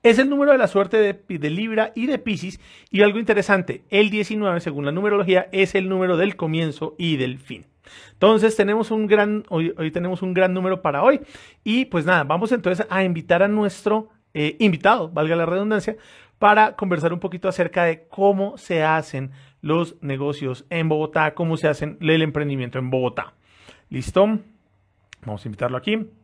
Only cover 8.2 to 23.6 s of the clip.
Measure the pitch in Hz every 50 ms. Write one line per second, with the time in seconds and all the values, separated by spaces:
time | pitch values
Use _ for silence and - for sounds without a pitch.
8.2 | 185 208 220 214 214 220 220 - 202 202 208 226 214 - 226 220 214 196 214 208
9.2 | 202 208 208 214 - - 185 160 165 165 - - 160 156 156 175 175 180 185 180
10.2 | 190 185 180 185 185 185 180 185 185 185 185 185 - 160 139 139 185 262 294 -
11.2 | - - - - - - _ _ _ 208 220 247 262 254 - 170 147 175 185 165
12.2 | 143 139 160 175 226 220 254 233 165 180 185 170 214 - 185 190 190 185 175 165
13.2 | - - 170 175 196 202 208 214 214 196 - - - - 214 220 220 _ _ _
14.2 | _ _ _ 156 151 151 151 - 226 202 170 139 - 196 233 240 170 160 175 147
15.2 | 156 156 165 170 165 165 175 190 202 214 214 202 - 220 214 - - - - -
16.2 | - _ _ _ 208 202 208 214 214 214 - - 208 190 175 160 147 170 175 175
17.2 | - 185 180 175 - 190 175 - 175 165 - 185 170 165 165 160 - _ - -
18.2 | 196 202 202 196 196 202 285 - - - 180 160 156 156 160 160 151 - - 131
19.2 | 135 135 - - - _ _ _ - 151 156 170 170 165 - _ - 143 135 131
20.2 | 143 147 143 147 139 131 127 123 - _ 175 165 160 160 156 151 156 156 - 160
21.2 | 156 151 151 - 175 160 160 160 160 156 147 - 147 151 - - 170 156 160 160
22.2 | 160 151 143 147 151 143 139 135 127 120 123 131 127 127 131 131 127 123 - -
23.2 | - - _ _ _ _ _ _